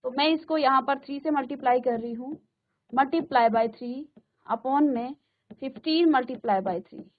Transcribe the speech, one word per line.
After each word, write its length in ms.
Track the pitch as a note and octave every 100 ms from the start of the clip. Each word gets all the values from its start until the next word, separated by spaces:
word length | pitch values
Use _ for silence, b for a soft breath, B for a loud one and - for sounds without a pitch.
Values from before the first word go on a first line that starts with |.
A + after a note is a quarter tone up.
तो 80 | B3+
मैं 160 | C4 D4+
इसको 280 | D#4+ - D#4
यहाँ 240 | C4+ C4+
पर 180 | B3+ C#4
थ्री 200 | - C#4
से 100 | D#4
multiply 480 | D4 C4 C#4+ B3+ B3
कर 180 | B3 A#3
रही 140 | A#3
हूँ, 240 | A#3 B3+ D#4+ _ _ _ _ _
multiply 540 | A#3+ C#4 E4 - C4 A3+
by 160 | A3+ A3+
three 260 | A3 B3 B3+ D#4 - _ _ -
upon 380 | A3 C4 C#4 D4
में 260 | A#3+ B3 C#4+ _ _ _ -
fifteen 500 | C4+ C4+ D#4+ D#4+ E4+
multiply 480 | C#4 B3 A#3+ A#3 G3
by 140 | F#3+ F3+
three। 220 | - - -